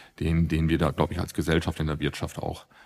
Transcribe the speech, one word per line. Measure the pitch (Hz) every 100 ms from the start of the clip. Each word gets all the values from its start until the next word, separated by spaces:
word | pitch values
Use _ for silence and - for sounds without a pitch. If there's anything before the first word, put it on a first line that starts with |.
| - -
den, | - 82 80
den | 80 80
wir | 80
da, | 80
glaub | - 76
ich, | 85
als | 87 -
Gesellschaft | 82 80 - -
in | 78
der | 73
Wirtschaft | 73 - 78 -
auch | - - - -